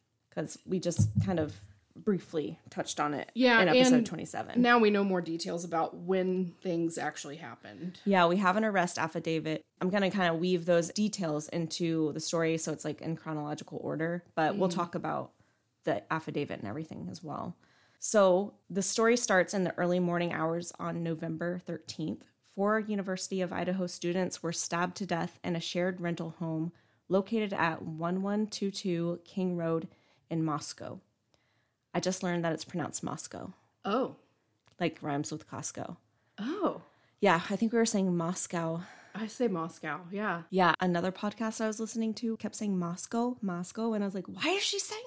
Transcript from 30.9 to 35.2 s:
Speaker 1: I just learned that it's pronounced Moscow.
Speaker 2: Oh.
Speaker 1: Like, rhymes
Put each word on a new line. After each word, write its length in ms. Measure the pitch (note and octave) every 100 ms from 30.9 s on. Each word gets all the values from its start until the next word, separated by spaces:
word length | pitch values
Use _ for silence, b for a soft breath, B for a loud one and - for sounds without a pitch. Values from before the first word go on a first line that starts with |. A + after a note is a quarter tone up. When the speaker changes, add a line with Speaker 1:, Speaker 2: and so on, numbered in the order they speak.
| F#3+ - _ _ _ _ _ _ _ _
Speaker 1:
I 60 | F3
just 240 | F3+ F#3
learned 200 | F3+ F3 E3
that 80 |
it's 100 | D#3+ -
pronounced 380 | F3 - -
Moscow. 500 | - - - - - - _ _
Speaker 2:
Oh. 320 | - A3+ A#3 - _ _ _ _ _ -
Speaker 1:
Like, 200 | E3+ E3
rhymes 300 | D3+ C#3+